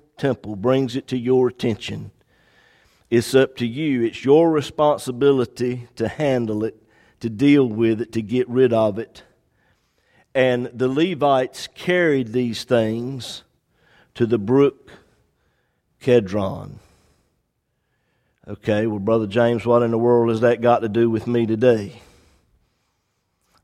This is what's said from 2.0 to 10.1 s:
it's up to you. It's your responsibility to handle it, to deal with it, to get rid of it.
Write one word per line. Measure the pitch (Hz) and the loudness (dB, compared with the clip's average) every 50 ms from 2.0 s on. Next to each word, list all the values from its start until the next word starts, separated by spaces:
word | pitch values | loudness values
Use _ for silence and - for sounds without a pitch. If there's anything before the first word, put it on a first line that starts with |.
| 107 101 - _ _ _ _ _ _ _ _ _ _ _ _ _ _ _ _ _ _ _ | -12 -16 -18 _ _ _ _ _ _ _ _ _ _ _ _ _ _ _ _ _ _ _
it's | 117 117 113 - - | 0 0 2 4 4
up | 131 135 131 - - | 4 4 2 0 -4
to | 120 117 | -6 -6
you. | 117 139 160 151 135 123 | -4 -4 -4 -2 -2 0
It's | 113 113 - - - | -2 -2 -4 -4 2
your | 131 143 160 170 165 | 4 6 6 6 4
responsibility | 160 151 139 - - - 151 147 143 107 - 131 123 120 139 143 139 131 120 113 - - 123 123 123 123 120 - _ | 2 0 -2 -4 -2 0 0 0 0 0 -4 -8 -4 0 2 2 2 2 0 -4 -4 -6 -6 -6 -6 -6 -12 -16 _
to | - 113 110 | -6 -6 -6
handle | - - 156 143 131 123 117 107 107 107 107 | -4 -4 -2 -2 0 -2 -2 -4 -4 -4 -4
it, | 113 - _ _ _ _ _ _ _ _ _ | -6 -6 _ _ _ _ _ _ _ _ _
to | - 117 | -10 -8
deal | 110 101 139 143 143 143 135 120 | -4 0 2 4 4 4 4 2
with | 107 110 117 113 113 107 | 0 0 0 0 0 -2
it, | 113 - - | -4 -6 -6
to | 113 110 | -6 -6
get | 98 117 127 123 123 | -2 -2 -2 -2 -2
rid | 120 127 131 120 117 | 0 2 2 2 2
of | 113 110 107 101 110 | 2 0 0 -2 -4
it. | 110 - _ - - _ _ _ _ _ _ _ _ _ _ _ _ _ _ _ _ _ | -8 -12 _ -20 -20 _ _ _ _ _ _ _ _ _ _ _ _ _ _ _ _ _